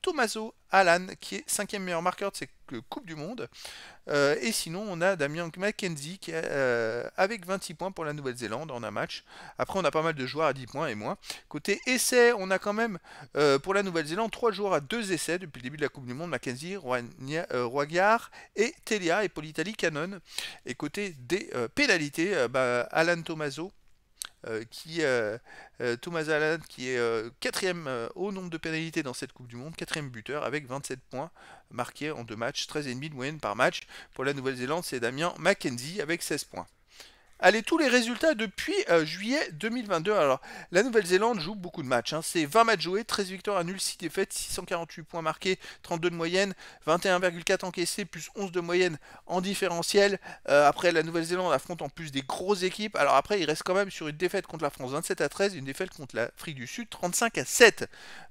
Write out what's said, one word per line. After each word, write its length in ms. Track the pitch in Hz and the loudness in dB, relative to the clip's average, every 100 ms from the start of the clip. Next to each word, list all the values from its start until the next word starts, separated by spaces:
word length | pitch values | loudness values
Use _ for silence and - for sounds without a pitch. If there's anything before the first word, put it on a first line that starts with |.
Tommaso 520 | 370 302 220 220 220 _ - | -4 0 0 0 -8 _ 2
Alan, 360 | 190 180 180 185 - | 6 8 4 2 -12
qui 160 | - 190 | -8 -8
est 140 | - | -4
cinquième 340 | - 202 208 | -2 -2 -4
meilleur 180 | 185 165 | -2 0
marqueur 300 | 180 - 202 | 0 -2 -6
de 40 | - | -6
cette, 160 | 135 _ - | -12 _ -12
euh, 80 | 120 - | -12 -10
Coupe 160 | 294 190 | -12 -10
du 80 | 151 | -10
Monde. 340 | 165 247 - - - - - - - | -10 -8 -12 -12 -16 -16 -18 -16 0
Euh, 260 | 147 139 156 | 4 4 4
et 100 | 226 | 0
sinon, 340 | - 165 175 214 | -2 -4 -6 -6
on 140 | 170 | 2
a 140 | 185 185 | 2 2
Damien 340 | 143 160 170 175 | -2 -2 -6 -4
McKenzie 640 | 202 - 185 151 147 196 | -4 -2 -4 -4 -8 -10
qui 120 | 170 | -6
est, 120 | 160 - | -4 -2
euh, 640 | 139 127 117 110 120 113 - | 2 2 2 0 -2 -4 0
avec 320 | 196 226 175 | 0 0 -4
vingt-six 260 | 190 - | -6 -6
points 180 | 160 185 | -6 -6
pour 120 | 185 | -4
la 80 | 151 | -6
Nouvelle-Zélande 600 | 147 131 123 107 117 160 | -4 -6 -4 -6 -6 -6
en 120 | 120 | -8
un 80 | 107 | -6
match. 320 | 104 170 - - - - - | -4 -6 -8 -14 -20 -14 -6
Après, 220 | 123 190 | -2 2
on 60 | 151 | 2
a 40 | |
pas 140 | 156 | 2
mal 100 | 165 | 0
de 120 | 151 127 | -2 -4
joueurs 200 | 147 156 | 0 0
à 60 | |
dix 140 | 135 123 | 0 -6
points 220 | 135 156 | -6 -4
et 60 | 107 | -4
moins. 220 | 117 151 - - - | -6 -8 -10 -12 -10
Côté 320 | 147 - 202 254 | -6 -2 0 2
essai, 460 | 254 - 247 240 226 | 2 4 8 8 6
on 140 | 190 | 0
a 80 | 190 | 0
quand 140 | 208 | 0
même, 260 | 208 233 175 - - 135 139 | 0 0 -4 -12 -20 -4 4
euh, 200 | 147 139 | 6 6
pour 160 | 185 | 4
la 80 | 196 | 2
Nouvelle-Zélande 480 | 196 165 151 185 226 | 2 0 -2 -2 -2
trois 220 | - 233 | 2 0
joueurs 220 | 190 202 | 2 0
à 80 | 156 | 0
deux 320 | 139 233 196 | 0 -4 -2
essais 260 | 170 - 180 | -2 0 -4
depuis 200 | 175 131 | -4 -10
le 40 | |
début 140 | 123 151 | -10 -2
de 60 | |
la 60 | 139 | -4
Coupe 160 | 147 123 | -4 -10
du 80 | |
Monde, 160 | 131 175 | -8 -6
McKenzie, 460 | 123 135 123 170 196 | -4 -4 -6 -8 -8
Roigna-, 720 | 127 123 120 - 135 160 - | -2 -2 -4 -12 -6 -4 -2
euh, 120 | 127 120 | -2 0
Roigard 640 | 139 147 175 202 226 - - - - | -2 0 4 4 4 0 -18 -10 0
et 180 | - - | 0 -2
Telia. 400 | - 214 165 190 | -2 0 2 2
Et 60 | 190 | 0
pour 120 | 156 | -4
l'Italie, 320 | 156 151 165 | -8 -4 -4
Cannon. 460 | 226 175 147 180 202 - - - - - | -2 -2 -2 -6 -8 -10 -8 -8 -10 -10
Et 100 | 120 | -6
côté 400 | 147 202 202 139 | -6 -4 -6 -8
des, 320 | 123 196 - 127 | -2 -2 -2 -4
euh, 140 | 113 | -2
pénalités, 680 | - 277 175 147 156 190 175 | 2 4 4 2 0 0 2
euh, 120 | 120 | 2
bah, 320 | 131 123 123 - | 2 2 2 0
Alan 300 | - 170 170 | 2 2 2
Tommaso, 500 | 160 156 147 131 185 - _ - _ - - _ - | -2 -4 -4 -6 -10 -12 _ -20 _ -12 -12 _ -8
euh, 200 | 110 117 | -6 -8
qui, 320 | - 156 165 | -14 -8 0
euh, 340 | 147 123 107 117 - - - - | 2 2 0 -4 -12 -20 -20 -4
euh, 160 | 120 117 | -2 -2
Thomas 340 | 175 165 156 | -4 -4 0
Alan, 280 | 151 156 165 - | 2 2 -2 -6
qui 220 | - 127 | -8 -2
est, 80 | 123 | 0
euh, 320 | 117 113 117 - | 2 0 -4 -4
quatrième, 480 | 254 - 185 170 143 | -4 0 -2 -2 -4
euh, 220 | 123 117 | -6 -6
au 200 | - 202 | -6 -6
nombre 160 | 190 180 | -4 -8
de 80 | 160 | -6
pénalités 440 | 160 160 160 165 | -4 -4 -2 -2
dans 120 | 139 | -4
cette 180 | - 131 | -6 -10
Coupe 160 | - 123 | -12 -16
du 80 | 120 | -12
Monde, 180 | 151 | -12
quatrième 360 | - 165 156 139 | -10 -6 -4 -4
buteur 340 | 117 - 147 | -10 -8 -4
avec 240 | 117 151 127 | -4 -4 -6
vingt-sept 320 | 139 - 131 - | -8 -6 -10 -8
points 220 | 127 165 - - - _ | -8 -8 -12 -20 -20 _
marqués 400 | 117 120 - 151 | -6 -6 -4 -6
en 140 | 135 113 | -6 -8
deux 100 | 110 | -4
matchs, 320 | 120 - - | -4 -4 -6
treize 220 | 151 139 | -6 -4
et 40 | |
demi 160 | 123 156 | -6 -8
de 60 | 135 | -6
moyenne 240 | 135 156 | -8 -4
par 160 | 107 104 | -4 2
match. 280 | 160 - - - - | 2 2 -12 -18 -14
Pour 120 | - 135 | -4 -2
la 80 | |
Nouvelle-Zélande, 500 | 143 131 127 127 170 | -2 -4 -4 -2 -2
c'est 160 | - 131 | -4 -2
Damien 340 | 113 135 170 - | -2 0 -4 0
McKenzie 600 | 165 202 139 120 143 202 | 2 2 -2 -4 -6 -6
avec 200 | 151 170 | -4 -4
seize 220 | - 151 | -2 -4
points. 240 | - 95 85 _ _ - - _ _ - | -6 -12 -12 _ _ -20 -20 _ _ 6
Allez, 220 | 185 220 | 6 6
tous 160 | - 330 | 2 2
les 120 | 269 | 6
résultats 460 | 247 233 240 320 214 | 4 2 2 2 2
depuis, 400 | 220 - - 392 - | -2 -4 -2 0 4
euh, 160 | 170 | 4
juillet 480 | 156 175 214 294 - | 4 -4 -2 0 -2
deux 160 | 151 220 | -4 -4
mille 200 | 247 208 | -4 -2
vingt-deux. 260 | 170 185 | 0 2
Alors, 260 | 208 143 131 - - - | 4 4 2 -2 -16 2
la 100 | 175 | 4
Nouvelle-Zélande 600 | 247 226 180 185 226 208 | 6 4 4 4 4 2
joue 140 | 165 208 | -4 -6
beaucoup 280 | 175 - | -8 -6
de 40 | 123 | 2
matchs, 260 | 123 - | 2 2
hein. 80 | 156 | -4
C'est 220 | - 170 143 | -2 0 4
vingt 180 | 220 | 6
matchs 200 | 226 190 | 6 4
joués, 200 | 160 196 | 2 -2
treize 240 | 226 - 185 | 0 -2 -2
victoires 300 | 190 214 190 | -4 -2 -2
à 80 | 170 | -2
nul, 160 | 190 | -4
six 160 | - - | -6 -4
défaites, 340 | 165 190 185 | -4 -2 -2
six 220 | - - | -4 -6
cent 100 | - | -6
quarante-huit 400 | 180 175 165 - | -4 -4 -4 -12
points 180 | 156 170 | -10 -4
marqués, 380 | 156 - 190 185 - - | -2 -2 -2 -2 -4 -16
trente-deux 280 | - 170 175 | -6 0 0
de 60 | 170 | 0
moyenne, 380 | 165 185 196 - - - - | 2 2 2 -2 -14 -6 2
vingt 200 | 220 196 | 2 4
et 40 | |
un 100 | 180 | 4
virgule 240 | 185 170 | 2 0
quatre 220 | 180 190 185 | 0 0 0
encaissés, 400 | 185 170 - 185 | -2 -4 -2 -8
plus 240 | 160 - - | -10 -12 -8
onze 180 | 190 | -4
de 80 | 175 | -2
moyenne 360 | 170 180 180 147 - - - | 0 2 2 0 -12 -20 -4
en 160 | 180 | -2
différentiel. 800 | 190 185 180 170 - 202 202 190 - - - | 0 0 0 0 4 6 6 2 -6 -10 4
Euh, 180 | 143 147 | 8 8
après, 280 | - 175 | 6 4
la 100 | 165 | 4
Nouvelle-Zélande 480 | 165 165 165 180 180 | 2 0 0 0 2
affronte 300 | 139 - 170 | 2 0 -8
en 80 | 147 | -8
plus 240 | - 156 | -8 -6
des 80 | 135 | -4
grosses 420 | 135 - 185 190 | -4 -4 0 2
équipes. 320 | 185 196 208 - | 0 -2 -4 4
Alors 200 | 139 135 | 6 6
après, 260 | - 208 | 4 0
il 40 | 147 | 2
reste 180 | 156 | 0
quand 120 | - 185 | 2 0
même 160 | 196 | 0
sur 160 | - 156 | -4 -8
une 80 | 151 | -2
défaite 320 | 180 196 - | 0 0 -4
contre 160 | 160 | -4
la 60 | 147 | -4
France, 220 | - 127 | -4 -4
vingt-sept 280 | 143 - 185 | -4 -2 0
à 80 | 147 | 0
treize, 260 | - 202 | 2 0
une 120 | 175 135 | 0 -8
défaite 240 | - 185 | -6 -8
contre 260 | - 135 110 | -8 -6 -4
l'Afrique 400 | 117 - 170 135 | -4 -4 -10 -10
du 120 | 117 | -10
Sud, 200 | - 233 | -10 -10
trente-cinq 480 | - 180 - 233 156 | -4 -2 2 0 0
à 60 | |
sept. 460 | 127 - 247 - 190 - - - - | 0 10 8 8 -8 -10 -16 -16 -2